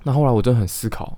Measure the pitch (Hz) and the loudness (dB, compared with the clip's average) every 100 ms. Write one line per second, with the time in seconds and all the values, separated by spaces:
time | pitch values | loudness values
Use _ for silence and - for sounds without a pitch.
0 | 143 139 143 113 120 120 92 - 110 - | -2 2 2 2 2 2 0 -4 -6 -6
1 | - | -10